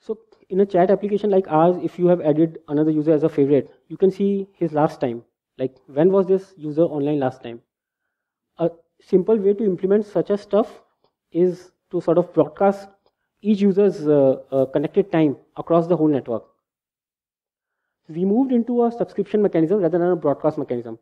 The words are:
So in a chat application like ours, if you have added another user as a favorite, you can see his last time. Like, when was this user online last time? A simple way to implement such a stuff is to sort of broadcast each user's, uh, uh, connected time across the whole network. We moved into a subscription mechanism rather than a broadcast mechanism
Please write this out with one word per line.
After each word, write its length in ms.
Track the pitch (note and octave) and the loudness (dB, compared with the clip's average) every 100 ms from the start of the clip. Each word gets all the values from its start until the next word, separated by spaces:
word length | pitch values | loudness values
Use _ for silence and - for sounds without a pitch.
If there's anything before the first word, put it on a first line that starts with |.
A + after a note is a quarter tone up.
So 180 | - G#3+ _ _ _ | -12 -14 _ _ _
in 120 | F#3+ | 0
a 60 | G3+ | 2
chat 240 | F3+ F#3+ | 2 2
application 400 | G3 G3+ G3+ G#3+ | 2 0 -2 0
like 180 | F#3+ F#3+ | 0 2
ours, 280 | D#3 E3+ F3+ | 4 4 2
if 160 | E3 - | -4 -2
you 80 | F3 | 0
have 140 | F3 | 2
added 380 | D#3 D3 E3 D#3+ - | 0 2 0 -2 -6
another 220 | D3 D#3 | -2 0
user 220 | D#3 D3+ | 0 0
as 100 | D#3 | 0
a 60 | D#3 | 0
favorite, 460 | D3+ C#3 C#3+ - _ _ | 0 2 2 0 _ _
you 80 | D#3+ | -2
can 140 | F#3+ | 0
see 380 | F#3 G3+ G3 G3 | 0 -2 -2 -8
his 200 | _ E3+ | _ -4
last 280 | D3 D#3 - | 0 -2 -2
time. 220 | C3 A#2 _ _ _ _ | -6 -6 _ _ _ _
Like, 160 | C3 _ _ | -8 _ _
when 240 | C#3 E3+ | 0 2
was 160 | G3 F#3 | 2 0
this 280 | F#3+ F#3+ - | -2 -2 -14
user 260 | D3+ D3 | -8 -2
online 360 | E3 D3 C#3+ D3+ | -2 -2 -4 -2
last 240 | C3 B2+ | -4 -6
time? 180 | A#2+ A#2 _ _ _ _ _ _ _ _ _ _ | -18 -20 _ _ _ _ _ _ _ _ _ _
A 120 | E3+ - _ _ | -6 -6 _ _
simple 340 | _ F#3+ F3+ A3+ | _ 0 2 0
way 180 | G3 | 0
to 100 | G3+ | 0
implement 420 | A3 F3 F#3+ G#3 G#3 | -2 -2 0 -2 0
such 240 | F3+ D#3+ | -6 -4
a 80 | G3+ | -6
stuff 440 | - G3+ A#3+ - _ _ _ _ _ | -2 -2 -2 -8 _ _ _ _ _
is 400 | E3 F3+ E3+ - _ _ | -2 -2 -2 -14 _ _
to 100 | F3+ | -6
sort 160 | E3+ D#3+ | 0 0
of 160 | F3 | 0
broadcast 560 | - D3+ - G3 G3 - _ _ _ _ _ | 0 -2 0 0 0 -10 _ _ _ _ _
each 180 | G3+ G#3 | -4 0
user's, 460 | G3+ F#3+ G3+ D#3 D3+ | 2 2 0 0 0
uh, 300 | D3 C3+ B2+ - | 4 4 0 -4
uh, 160 | C3+ C3 | -2 -2
connected 460 | D#3+ D#3 - F#3+ | -2 -2 -2 -2
time 240 | E3 D#3 B2+ _ - | 0 0 -2 _ -16
across 300 | - E3+ E3+ | 0 0 0
the 100 | E3+ | 0
whole 120 | D#3 | 0
network. 360 | C#3 B2 A2 - _ _ _ _ _ _ _ _ _ _ _ _ _ _ _ _ | 0 -4 -10 -10 _ _ _ _ _ _ _ _ _ _ _ _ _ _ _ _
We 160 | D#3+ | -4
moved 280 | F#3+ G#3+ C4 | -2 0 0
into 340 | B3 A#3 A#3+ A#3 | 0 0 0 -2
a 40 | |
subscription 520 | A#3 F3+ - G3 G#3+ | -2 -8 -6 -4 0
mechanism 380 | G3 E3+ D#3+ G#3 | 0 0 0 0
rather 180 | E3+ E3+ | 0 0
than 100 | F3 | 0
a 80 | F3 | 0
broadcast 400 | D3 C#3 D#3 D3 | -2 0 -2 -4
mechanism 420 | C3+ B2 A#2 A2+ | -6 -8 -8 -16